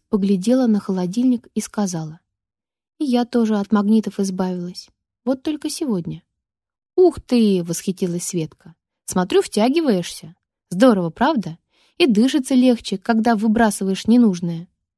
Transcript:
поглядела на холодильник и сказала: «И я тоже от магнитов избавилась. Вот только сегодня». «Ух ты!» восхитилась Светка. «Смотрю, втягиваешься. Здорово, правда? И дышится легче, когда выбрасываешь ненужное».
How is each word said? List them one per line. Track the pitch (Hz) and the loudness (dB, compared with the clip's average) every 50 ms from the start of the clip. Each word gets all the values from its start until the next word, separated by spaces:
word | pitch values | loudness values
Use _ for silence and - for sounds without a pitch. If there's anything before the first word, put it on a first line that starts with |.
| _ - | _ -2
поглядела | - 202 196 196 202 180 185 233 247 262 254 | -2 0 2 2 0 0 2 2 2 2 4
на | 226 214 202 | 2 2 0
холодильник | - - 190 185 180 175 190 240 247 262 247 233 _ - - | 0 -2 -4 -2 -2 -4 -2 0 0 2 0 0 _ -8 -8
и | 220 | -8
сказала: | - - - - 208 185 180 165 160 156 156 - _ _ _ _ _ _ _ _ _ _ _ _ _ _ _ - | -8 -6 -4 -4 -4 -4 -4 -6 -8 -10 -14 -18 _ _ _ _ _ _ _ _ _ _ _ _ _ _ _ -6
«И | 311 | -2
я | 269 240 240 247 | 0 0 0 0
тоже | 240 - 240 226 214 214 202 | 0 0 0 0 2 0 -2
от | 202 - | 0 0
магнитов | 220 202 202 208 220 220 208 202 - - | 0 0 2 4 2 2 2 -2 -4 -4
избавилась. | 196 190 185 185 190 185 180 180 175 180 180 - - _ _ _ _ _ _ _ - | -4 -4 -2 -4 -4 -4 -4 -6 -8 -10 -12 -16 -20 _ _ _ _ _ _ _ -4
Вот | 240 269 262 | -4 -4 -4
только | - 320 302 294 - 302 | -4 -6 -6 -6 -8 -8
сегодня». | - - 330 269 214 180 160 156 156 165 _ _ _ _ _ _ _ _ _ _ _ _ _ _ - | -8 -6 -4 -4 -4 -4 -4 -8 -12 -14 _ _ _ _ _ _ _ _ _ _ _ _ _ _ 2
«Ух | - 370 339 - - | 4 4 4 4 0
ты!» | - - 254 240 226 208 196 180 | -4 0 2 4 4 4 2 2
восхитилась | 170 170 170 - - 202 180 - 196 175 170 175 - | 0 -2 -6 -6 -4 -6 -4 -2 -2 -4 -4 -4 -6
Светка. | - - 175 156 156 - _ - 165 - _ _ _ _ _ - | -4 -4 -4 -6 -6 -10 _ -20 -20 -20 _ _ _ _ _ -12
«Смотрю, | - - 185 180 196 311 392 | -4 -2 -2 0 2 2 0
втягиваешься. | 381 - - 208 208 254 277 339 320 277 208 180 170 - - - - 156 170 _ _ _ _ _ _ - | 0 0 0 0 2 2 2 2 2 2 0 0 -2 -6 -12 -16 -18 -20 -20 _ _ _ _ _ _ -6
Здорово, | 170 185 240 262 220 190 175 165 | 0 4 6 6 6 4 0 -4
правда? | - - 226 294 330 240 185 165 165 - _ _ _ _ _ _ _ _ | -2 -2 0 0 0 -2 -4 -6 -10 -14 _ _ _ _ _ _ _ _
И | 349 | -4
дышится | 277 208 208 233 269 285 302 254 - 269 | -2 0 2 2 2 0 -2 -2 0 0
легче, | 254 247 254 240 226 - - 196 190 | 2 4 2 2 0 -4 -8 -10 -8
когда | - - 233 220 220 240 233 | -4 -2 -2 0 0 0 0
выбрасываешь | 196 214 226 208 233 233 214 202 - 196 190 190 - - | 0 0 0 2 2 2 0 0 -2 -4 -4 -4 -4 0
ненужное». | 214 233 247 240 208 180 175 180 170 170 165 175 _ _ _ _ _ _ | 2 4 6 4 4 2 -2 -6 -8 -8 -8 -12 _ _ _ _ _ _